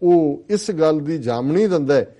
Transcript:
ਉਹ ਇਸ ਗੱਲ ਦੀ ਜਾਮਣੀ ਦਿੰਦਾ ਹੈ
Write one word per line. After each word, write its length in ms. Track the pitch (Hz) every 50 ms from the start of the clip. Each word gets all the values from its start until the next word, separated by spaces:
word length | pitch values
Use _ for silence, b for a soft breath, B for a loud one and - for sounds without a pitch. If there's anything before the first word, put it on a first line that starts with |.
| 180
ਉਹ 400 | 175 175 170 160 147 143 - - -
ਇਸ 220 | 208 202 208 -
ਗੱਲ 280 | 190 156 160 156 156 156
ਦੀ 180 | 143 147 165 156
ਜਾਮਣੀ 500 | 117 120 120 120 127 139 156 185 220 202
ਦਿੰਦਾ 260 | 180 160 143 135 147
ਹੈ 220 | 135 98 b b